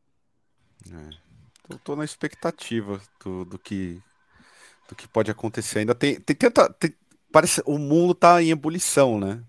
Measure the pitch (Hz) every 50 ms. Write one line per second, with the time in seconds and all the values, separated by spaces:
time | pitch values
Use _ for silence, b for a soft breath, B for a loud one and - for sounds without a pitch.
0 | _ _ _ _ _ _ _ _ _ _ _ _ _ _ _ _ _ 90 87 82
1 | 76 78 80 - _ _ _ _ _ _ _ _ _ - 147 131 - - 143 147
2 | 151 151 - - - 147 - - - 165 160 - - - 117 113 104 101 101 98
3 | 98 _ _ _ - 98 92 92 92 87 98 92 - - 104 95 95 90 85 90
4 | - _ _ _ _ b b b b b b b b b b b b _ - -
5 | - - - 110 107 107 104 - - 113 - - 110 - - 107 107 113 120 117
6 | 143 143 123 - - - 147 - - 240 - - 196 - - _ - 160 - _
7 | _ _ _ _ _ _ - 156 156 180 - - - - 143 147 147 139 151 165
8 | 175 180 175 - - 170 175 175 170 160 160 151 139 156 165 180 - - - 143
9 | 139 127 113 104 98 95 101 120 117